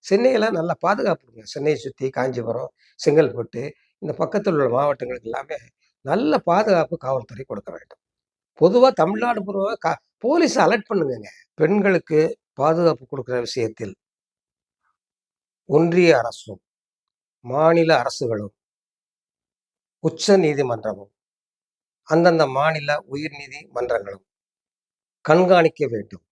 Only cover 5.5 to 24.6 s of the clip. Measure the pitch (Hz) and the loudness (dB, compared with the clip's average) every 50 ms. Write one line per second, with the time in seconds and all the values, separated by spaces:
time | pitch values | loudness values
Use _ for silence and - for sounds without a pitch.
5.5 | 156 143 - _ _ _ _ _ _ _ _ 131 156 202 262 302 302 214 - 175 | -14 -14 -14 _ _ _ _ _ _ _ _ -4 -2 0 0 0 0 0 0 2
6.5 | 170 190 214 226 190 170 156 - - - - 127 135 131 113 _ - 104 135 _ | 0 2 2 2 2 2 0 -2 -4 -8 -6 -4 -4 -6 -6 _ -16 -16 -12 _
7.5 | 110 101 - - 85 - - _ - _ _ _ _ _ _ _ _ _ _ _ | -12 -12 -12 -14 -18 -18 -20 _ -20 _ _ _ _ _ _ _ _ _ _ _
8.5 | _ - 147 180 196 247 247 262 254 - 156 175 202 214 233 240 233 214 190 196 | _ 2 2 4 6 6 4 4 4 2 0 0 0 -2 -2 -2 -4 -4 -6 -6
9.5 | 196 196 196 208 233 - - - 170 - _ _ _ _ - 233 302 349 330 254 | -6 -4 -4 -4 -4 -4 -2 -4 -4 -4 _ _ _ _ -2 0 2 2 2 2
10.5 | - 254 180 156 220 226 208 _ 214 196 160 135 123 113 104 101 - _ _ _ | 2 2 2 4 2 0 -2 _ -2 -2 -2 -2 -4 -8 -10 -18 -20 _ _ _
11.5 | _ - 156 160 196 208 190 202 185 165 - - 156 151 156 165 - _ _ _ | _ 0 0 2 2 2 2 2 2 0 0 0 2 2 2 2 -2 _ _ _
12.5 | _ - 135 156 160 170 175 165 151 120 135 _ - 135 123 - 127 123 120 113 | _ -2 0 0 2 2 2 2 0 0 -8 _ -10 -10 -8 -6 -6 -6 -6 -4
13.5 | - 131 117 110 110 _ - 101 92 _ _ _ _ _ _ _ _ _ _ _ | -4 -4 -4 -4 -6 _ -12 -12 -12 _ _ _ _ _ _ _ _ _ _ _
14.5 | _ _ _ _ _ _ _ _ _ _ _ _ _ _ _ _ _ _ _ _ | _ _ _ _ _ _ _ _ _ _ _ _ _ _ _ _ _ _ _ _
15.5 | _ _ _ - 135 151 170 170 165 180 180 170 151 127 113 - - - - - | _ _ _ 0 2 2 2 4 2 4 4 6 4 4 2 -4 -8 -12 -16 -16
16.5 | 98 92 _ _ _ _ _ _ _ _ _ _ _ _ _ _ _ _ _ 123 | -16 -18 _ _ _ _ _ _ _ _ _ _ _ _ _ _ _ _ _ -6
17.5 | 123 147 156 160 170 170 165 160 160 131 123 131 - - 143 117 113 104 104 101 | -2 2 4 4 4 4 4 4 4 2 2 -2 -4 -4 -4 -4 -4 -4 -6 -10
18.5 | _ _ _ _ _ _ _ _ _ _ _ _ _ _ _ _ _ _ _ _ | _ _ _ _ _ _ _ _ _ _ _ _ _ _ _ _ _ _ _ _
19.5 | _ _ _ _ _ _ _ _ _ _ - 160 - - - - 202 190 175 151 | _ _ _ _ _ _ _ _ _ _ -4 -4 -4 -2 2 4 4 4 4 2
20.5 | 147 139 139 127 117 110 107 110 101 98 101 98 _ _ _ _ _ _ _ _ | 0 0 -2 -2 -4 -6 -6 -8 -8 -10 -14 _ _ _ _ _ _ _ _ _
21.5 | _ _ _ _ _ _ _ _ _ _ _ - 156 165 170 180 165 160 156 139 | _ _ _ _ _ _ _ _ _ _ _ 0 2 4 4 4 4 4 0 0
22.5 | 131 135 147 160 160 156 143 143 147 151 151 _ 135 143 151 151 143 143 143 131 | 0 0 0 0 -2 -2 -4 -4 -4 -4 -4 _ -12 -10 -10 -10 -12 -14 -20 -18
23.5 | 135 147 151 _ _ 120 123 120 117 110 101 101 98 95 _ _ _ _ _ _ | -20 -20 -20 _ _ -8 -4 -4 -4 -4 -6 -8 -16 -18 _ _ _ _ _ _
24.5 | _ _ | _ _